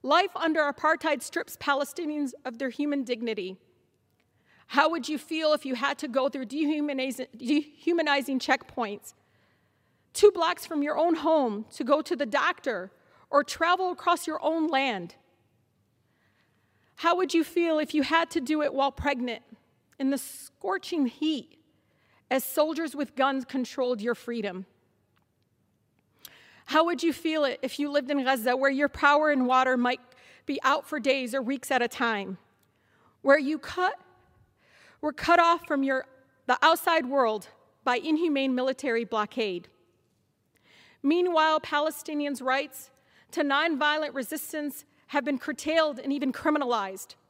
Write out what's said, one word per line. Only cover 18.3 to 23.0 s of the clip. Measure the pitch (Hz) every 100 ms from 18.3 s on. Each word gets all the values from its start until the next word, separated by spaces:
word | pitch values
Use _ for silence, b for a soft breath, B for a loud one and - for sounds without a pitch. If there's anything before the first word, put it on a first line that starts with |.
to | 330
do | 254 311
it | 285
while | 269 277
pregnant | 277 285 269 247 226 _ - _ _ _ _
in | 269
the | 277
scorching | - - - _ - 381 - 349 254
heat | - 311 294 - _ _ _ _ _ _ _ _
as | 262
soldiers | - - 302 311 320
with | 277